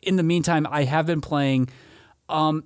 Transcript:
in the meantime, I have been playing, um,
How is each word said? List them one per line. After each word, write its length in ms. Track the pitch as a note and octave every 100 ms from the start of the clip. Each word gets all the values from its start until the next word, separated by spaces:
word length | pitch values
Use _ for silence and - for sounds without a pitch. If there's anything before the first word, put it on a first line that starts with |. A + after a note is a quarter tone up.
in 140 | - F#3
the 80 |
meantime, 440 | E3 E3+ D#3+ E3 D#3
I 140 | D3
have 240 | C#3 D3+ D#3
been 140 | E3
playing, 480 | - D3 C#3 C3 B2+ - - - - _ -
um, 360 | D#3 D#3 D#3